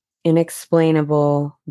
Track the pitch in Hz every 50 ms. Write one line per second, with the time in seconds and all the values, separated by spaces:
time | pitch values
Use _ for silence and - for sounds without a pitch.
0 | _ _ _ _ - 165 160 165 165 170 - - - - 170 165 165 160 160 151
1 | 151 147 151 147 147 147 143 143 147 147 - _ _ 151